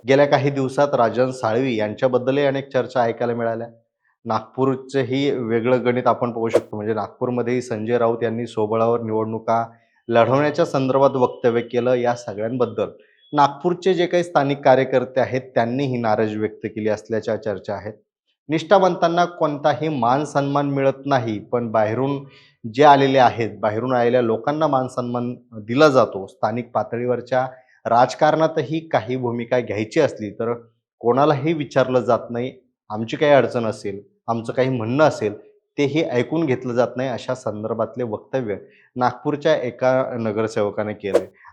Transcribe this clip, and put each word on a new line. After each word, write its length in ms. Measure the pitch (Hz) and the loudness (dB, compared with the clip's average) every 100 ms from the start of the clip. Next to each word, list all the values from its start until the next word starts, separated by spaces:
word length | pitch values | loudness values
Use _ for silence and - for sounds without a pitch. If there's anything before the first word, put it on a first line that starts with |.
| 113 | 2
गेल्या 180 | 139 143 | 4 4
काही 240 | 143 143 | 2 2
दिवसात 380 | 135 131 131 143 | -2 -2 0 2
राजन 360 | 135 113 107 127 | 2 2 2 -2
साळवी 460 | 127 113 113 135 110 | -2 -2 0 0 -2
यांच्याबद्दलही 680 | 107 107 131 123 117 139 | -4 0 0 0 0 0
अनेक 280 | 143 135 139 | 0 -2 -2
चर्चा 300 | 131 113 131 | -4 -2 0
ऐकायला 320 | 117 117 120 | 0 0 -2
मिळाल्या. 320 | 117 117 113 117 - _ _ _ _ | -2 -2 -4 -8 -16 _ _ _ _
नागपूरचंही 1040 | 113 110 - - 131 131 135 139 120 131 139 | -6 -4 -4 -2 -2 -2 -4 -4 -2 -2 -2
वेगळं 540 | 123 113 117 117 127 | -2 -2 -2 2 2
गणित 220 | 117 123 123 | 2 0 0
आपण 260 | 113 123 | 0 -2
पाहू 160 | 113 113 | -4 -2
शकतो. 280 | 113 - 107 | -2 -2 -6
म्हणजे, 180 | 104 | -4
नागपूरमध्येही 680 | 107 98 - 127 123 117 127 | -4 -6 -6 -4 -2 -2 -4
संजय 360 | 123 110 107 120 | -4 -6 -2 0
राऊत 200 | 117 117 | 2 0
यांनी 240 | 117 113 117 | -2 -4 -6
स्वबळावर 540 | 110 104 113 113 117 | -2 0 2 2 0
निवडणुका 640 | 113 110 110 113 113 113 113 - _ _ - | -2 -2 -2 -4 -2 -2 -2 -10 _ _ 0
लढवण्याच्या 560 | 117 117 135 147 147 | 4 4 4 2 0
संदर्भात 460 | 160 143 131 135 139 | 0 0 0 4 4
वक्तव्य 500 | 127 123 - 123 117 | 4 0 2 0 0
केलं. 340 | 117 120 120 | 0 -2 0
या 200 | 127 120 | 2 0
सगळ्यांबद्दल 720 | 120 - 101 110 127 113 107 95 - _ _ _ | -2 -6 -8 -6 -2 -2 -2 -4 -6 _ _ _
नागपूरचे 600 | 147 139 139 175 175 190 | 2 2 2 -4 0 0
जे 120 | 175 175 | 0 0
काही 180 | 175 | 0
स्थानिक 360 | 175 151 139 139 | 0 0 0 2
कार्यकर्ते 600 | 143 131 131 131 123 131 | 4 4 4 0 0 -2
आहेत, 220 | 110 127 127 | -2 -4 -4
त्यांनीही 420 | 127 117 127 139 123 | -2 -2 -2 -4 -2
नाराजी 400 | 113 107 107 107 | 0 0 0 -2
व्यक्त 240 | 107 - | -6 -6
केली 240 | 107 110 107 | -10 -6 -2
असल्याच्या 480 | 104 - 110 117 107 | -4 -4 -6 -4 -4
चर्चा 380 | 110 95 - | -6 -8 -8
आहेत. 200 | 98 104 - _ _ _ _ - | -10 -10 -14 _ _ _ _ -6
निष्ठावंतांना 760 | 160 160 196 185 175 170 170 | -4 2 4 4 2 2 2
कोणताही 640 | 175 - 156 147 147 139 156 | 0 0 -2 0 0 0 -2
मान 360 | 143 117 135 | 0 2 0
सन्मान 420 | 151 143 139 143 143 | 0 -2 0 0 0
मिळत 400 | 139 135 135 139 | 0 0 0 -2
नाही, 320 | 135 117 104 | -2 0 -4
पण 320 | - 120 117 | -4 -4 0
बाहेरून 540 | 110 107 117 135 139 - - _ _ 117 | 0 0 0 -2 -4 -8 -20 _ _ -6
जे 100 | 113 | 4
आलेले 340 | 147 143 135 135 | 8 8 6 6
आहेत, 320 | 120 104 110 101 | 4 4 -4 -4
बाहेरून 360 | 107 107 123 | -4 -2 -2
आलेल्या 280 | 127 120 127 | 0 2 2
लोकांना 440 | 117 110 127 151 156 | 2 0 -2 -2 0
मान 220 | 135 127 | 0 -2
सन्मान 460 | - 120 123 120 123 _ | -4 -6 -4 -6 -8 _
दिला 360 | 113 104 123 151 | -14 -4 4 6
जातो. 380 | 131 104 98 98 | 6 4 0 -12
स्थानिक 440 | - 110 117 117 | -4 -4 -4 -4
पातळीवरच्या 720 | 110 107 117 123 120 117 127 127 - _ _ 113 | -4 -4 -4 -2 -4 -2 -2 -2 -6 _ _ 2
राजकारणातही 1040 | 117 131 - 156 156 160 160 131 160 160 | 4 4 4 2 4 2 0 -4 -6 -2
काही 280 | 127 110 131 | -2 -2 -4
भूमिका 440 | 120 120 117 127 | -4 -4 -2 -2
घ्यायची 400 | 107 101 110 165 | -2 -4 -2 2
असली 300 | 135 117 104 | 0 0 -10
तर 380 | 95 113 120 - _ _ _ | -6 -6 -6 -10 _ _ _
कोणालाही 540 | 113 123 151 139 151 | 0 4 2 2 -2
विचारलं 480 | 165 143 139 127 127 | -2 -2 0 2 2
जात 180 | 113 110 - | 2 0 -2
नाही, 220 | 120 127 - _ _ - | -8 -8 -10 _ _ -12
"आमची 260 | 110 113 147 | -8 -6 0
काही 160 | 151 | 6
अडचण 320 | 139 113 123 | 6 4 0
असेल, 380 | 113 104 101 98 - _ - | -4 -4 -8 -10 -14 _ -6
आमचं 240 | 113 110 | -4 -4
काही 160 | 131 131 | -2 0
म्हणणं 360 | 131 110 135 | -2 -2 2
असेल, 340 | 151 - 107 104 - _ _ - | 4 2 -4 -6 -12 _ _ -2
तेही 240 | 139 151 | 0 0
ऐकून 440 | 165 120 110 160 160 | 0 -2 -2 -2 -2
घेतलं 260 | 123 127 | -2 -2
जात 160 | 120 120 127 | 0 0 -2
नाही," 120 | 131 | -6
अशा 260 | 113 - | -6 -6
संदर्भातले 720 | 127 113 104 107 113 110 123 | -6 -6 -6 -6 -4 -6 -6
वक्तव्य 520 | 120 104 - 135 113 95 - _ _ 123 | -8 -8 -6 -6 -4 -8 -10 _ _ -2
नागपूरच्या 600 | 123 - 147 143 156 151 | -2 -2 -4 -2 0 0
एका 600 | 123 - 127 131 131 120 | -2 -2 0 2 0 -4
नगरसेवकाने 720 | 110 104 110 - 104 110 107 | -4 -2 -2 0 -2 -2 -6
केलंय. 340 | 98 101 - - _ - | -6 -2 -2 -2 _ -8